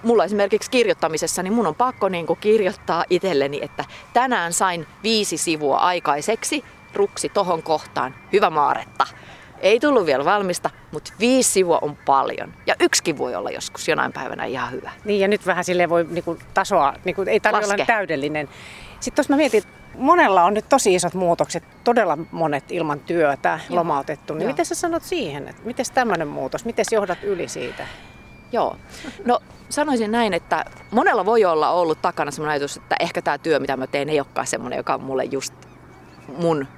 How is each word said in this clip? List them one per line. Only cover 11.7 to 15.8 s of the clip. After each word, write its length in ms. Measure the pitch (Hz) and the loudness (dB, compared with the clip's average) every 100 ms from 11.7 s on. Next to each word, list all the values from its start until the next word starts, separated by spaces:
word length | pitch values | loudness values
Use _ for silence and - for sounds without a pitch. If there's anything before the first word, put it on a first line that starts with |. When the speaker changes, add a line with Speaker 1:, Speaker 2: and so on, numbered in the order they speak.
| 160 | 4
Speaker 1:
on 160 | 151 147 - | 2 -4 2
paljon. 480 | 139 131 - - - - | 2 2 -4 -10 -8 -4
Ja 80 | - | 2
yksikin 380 | 339 - - 143 | 2 2 0 -4
voi 180 | 127 92 | -4 -4
olla 140 | 113 | -6
joskus 360 | - - - - | -8 -10 -8 -4
jonain 260 | 151 131 | -2 -2
päivänä 320 | 143 127 - 110 | -4 -10 -8 -6
ihan 260 | 127 120 | -6 -6
hyvä. 200 | 123 - - 214 | -10 -14 -14 -4
Speaker 2:
Niin, 140 | 208 | 0
ja 80 | 196 | 2
nyt 180 | 208 - | 0 0
vähän 160 | 175 | -2
silleen 260 | 175 180 | -2 0